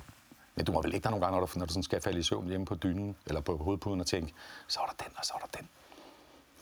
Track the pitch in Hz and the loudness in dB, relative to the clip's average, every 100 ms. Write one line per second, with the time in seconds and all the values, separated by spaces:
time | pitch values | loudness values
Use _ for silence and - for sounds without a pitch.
0 | - - - - - - 87 85 82 95 | -10 -16 -20 -20 -6 -2 2 4 4 2
1 | 113 104 90 92 90 92 87 90 87 95 | 2 2 4 4 2 0 0 0 2 0
2 | 104 85 82 104 90 95 92 92 95 90 | 2 2 2 2 0 -2 0 0 2 2
3 | 101 98 - 76 73 80 80 98 104 98 | -2 -6 -2 0 0 0 2 0 0 0
4 | 85 95 80 - - - - - - - | 0 0 -2 -8 -16 -14 -6 -2 -2 -4
5 | - - - - - - - - - - | -10 -6 -6 -4 -8 -10 -12 -18 -20 -20
6 | - - - - - - | -20 -20 -20 -20 -20 -20